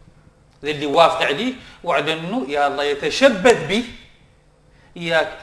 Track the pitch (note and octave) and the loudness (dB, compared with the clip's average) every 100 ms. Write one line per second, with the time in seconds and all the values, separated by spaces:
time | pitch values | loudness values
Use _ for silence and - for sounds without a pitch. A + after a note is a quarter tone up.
0 | - _ _ _ _ _ C#3+ D3 D3 D3+ | -20 _ _ _ _ _ -8 -6 0 4
1 | D#3+ E3 D#3 C#3+ B3+ B3+ - - E3+ C#3 | 4 4 -2 -2 -4 -6 -16 -12 -2 -2
2 | D3+ D#3+ E3+ A#3+ G3 D3 C#3+ C3+ D3 C#3+ | 0 -4 -4 -6 -4 0 0 0 -4 -2
3 | D#3 - C4 G#3 G#3+ F#3 D3+ G#3 A#3+ - | -4 2 2 4 4 4 2 -4 -4 -14
4 | - _ _ _ _ _ _ _ _ F3 | -20 _ _ _ _ _ _ _ _ -10
5 | E3+ E3 D3+ - | 0 0 0 -4